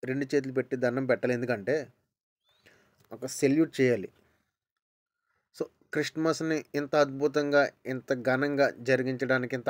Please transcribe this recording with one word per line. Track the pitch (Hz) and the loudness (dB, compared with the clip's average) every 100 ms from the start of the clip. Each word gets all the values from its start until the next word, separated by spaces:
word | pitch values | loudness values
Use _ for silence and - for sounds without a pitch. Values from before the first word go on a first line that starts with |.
| 131 | -6
రెండు | 131 135 | -4 0
చేతులు | 147 131 131 | -2 0 -2
పెట్టి | 127 127 | -2 -2
దండం | 123 127 131 | 0 0 0
పెట్టాలి. | 113 123 123 | 0 2 0
ఎందుకంటే | 120 110 98 151 127 _ _ _ _ _ _ _ _ _ _ _ - 110 | 0 -2 -2 -4 -4 _ _ _ _ _ _ _ _ _ _ _ -20 -14
ఒక | 135 - | -10 0
సెల్యూట్ | 139 147 160 - | 2 4 2 2
చేయాలి. | 127 113 90 _ _ _ _ _ _ _ _ _ _ _ _ _ _ - | 2 2 -2 _ _ _ _ _ _ _ _ _ _ _ _ _ _ -10
So | - _ _ | -10 _ _
క్రిస్మస్ని | 151 143 156 160 156 160 156 - 143 | -4 -4 -2 -2 -2 -2 -4 -4 -6
ఇంత | 143 151 139 | 0 2 2
అద్భుతంగా, | 135 147 147 143 143 135 - - | 2 0 0 2 2 2 -2 -8
ఇంత | 131 - 131 127 | -6 -4 -2 0
ఘనంగా | 131 143 139 135 - 120 | 0 2 2 2 0 0
జరిగించడానికి | 127 127 127 131 131 123 127 | 2 2 -2 0 0 0 -4
ఇంత | 120 | 0